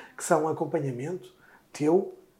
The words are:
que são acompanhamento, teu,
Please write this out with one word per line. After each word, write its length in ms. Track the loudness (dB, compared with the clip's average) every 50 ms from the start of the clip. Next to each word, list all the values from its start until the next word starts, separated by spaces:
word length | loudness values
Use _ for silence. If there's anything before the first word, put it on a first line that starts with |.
| -20 -20 -14
que 60 | -10 2
são 240 | 2 2 4 4
acompanhamento, 880 | 0 -2 -4 -4 -4 -2 -2 -2 -2 -4 -6 -6 -6 -8 -8 -10 -16 _ _ _ _ -20 _ _ _
teu, 460 | -6 0 2 4 4 4 2 0 -12 -16 _ _ _